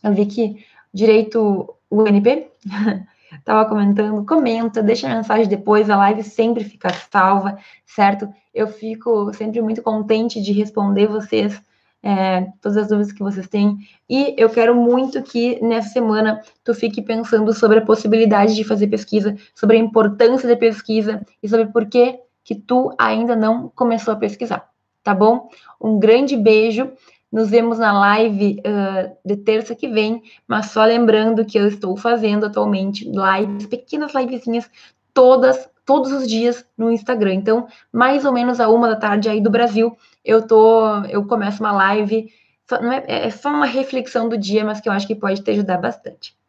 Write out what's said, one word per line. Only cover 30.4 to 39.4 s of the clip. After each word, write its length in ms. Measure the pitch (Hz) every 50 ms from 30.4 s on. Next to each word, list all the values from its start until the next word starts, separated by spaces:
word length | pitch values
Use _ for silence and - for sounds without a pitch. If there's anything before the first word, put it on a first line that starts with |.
| _
mas 240 | _ 226 214 208 -
só 120 | - 220 220
lembrando 580 | 220 233 233 240 220 214 214 214 220 226 214 220
que 140 | 208 - 214
eu 80 | 202
estou 280 | 208 202 202 - 185 185
fazendo 520 | 202 - 233 233 233 214 214 202 208 214
atualmente 580 | 208 208 214 208 208 208 190 190 196 202 202 214
lives, 640 | 220 220 196 190 190 190 196 214 202 202 202 208
pequenas 480 | 202 - 240 - _ - 294 302 294 294
livezinhas, 560 | 269 254 240 262 233 - 233 226 233 220 _ _ _ - _ _ _ _ _ _
todas, 560 | 269 254 254 262 254 240 262 262 - - _ _ _ _
todos 260 | - 269 285 262 269
os 160 | 277 277 262
dias 400 | 233 220 220 233 240 240 - _ _ _
no 160 | - 226 226
Instagram. 440 | 233 226 214 - 254 220 214 196 185
Então, 320 | 190 196 214 220 240 240 - - _ _ _ -
mais 320 | 233 247 262 277 285 269
ou 80 | 285 254
menos 280 | 240 240 247 247 233
a 100 | 233 220
uma 180 | 220 233 240 226
da 80 | 220
tarde 320 | 214 220 214 202 214 208 220
aí 140 | 214 220